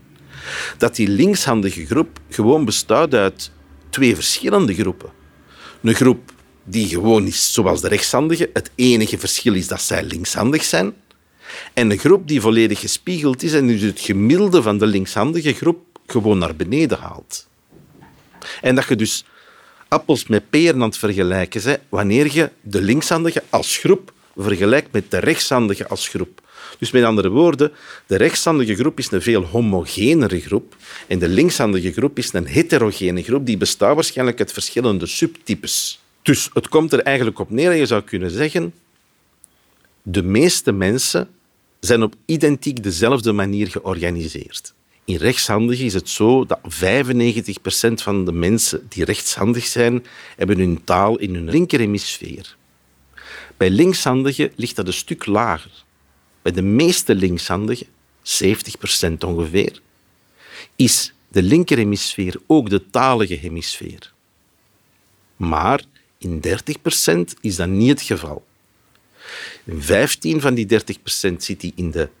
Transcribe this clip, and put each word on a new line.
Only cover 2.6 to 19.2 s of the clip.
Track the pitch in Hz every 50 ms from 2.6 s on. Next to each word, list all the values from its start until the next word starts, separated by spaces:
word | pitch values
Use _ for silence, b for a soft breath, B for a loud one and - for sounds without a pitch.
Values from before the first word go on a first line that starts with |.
| 147
bestaat | 107 104 - - - 110 127 165 151 131
uit | 110 98 98 - - - - - - - _ - - - -
twee | - - 135 120 104
verschillende | 78 - - - - - 196 202 202 180 110 92
groepen. | 87 104 92 87 - - - - _ - - _ _ B B B B B B B B -
Een | 113 113
groep | - 123 127 120 - - - - _ _ _ _ _ _
die | 92 92 113 107
gewoon | 90 82 87 98 113 113 107 101
is | 92 - - - - -
zoals | - 101 92 85 -
de | -
rechtshandige, | 90 104 98 - - - 123 151 160 170 165 170 - -
het | - - - -
enige | - 127 127 120 113 110 104 -
verschil | 98 - 95 - - - 120 101
is | 92 92
dat | - 95 95
zij | - - - 87 73
linkshandig | - 82 85 - - - - 107 123 147 156 -
zijn, | - - 170 185 208 220 - _ _ _ _ _ _ B B B B B B B B B
en | 127 120 110
een | 104
groep | 95 - 143 190 196 180
die | 147 - 90
volledig | 98 113 113 113 113 110 104 -
gespiegeld | - 104 - - - 175 180 165 147 143 127 - -
is | 165 151
en | 147 135
dus | 120 117 101
het | 101 104 92 -
gemiddelde | - - 101 98 104 117 156 180 208 196 175 170
van | 113 107 104
de | 104 107
linkshandige | 107 101 98 95 - - 107 107 143 165 170 151 151 131
groep | - 139 107 - - - _ _ - _
gewoon | - - 120 101 107 104
naar | 95 85 78 78
beneden | 78 85 87 117 151 165 131 - -
haalt. | - 87 85 - - _ - - - _ _ _ _ _ _ - - _ _ - - - _ _ _ _ B B B B B B
En | - 127 127
dat | 135 131
je | - 135
dus | 104 113 107 - -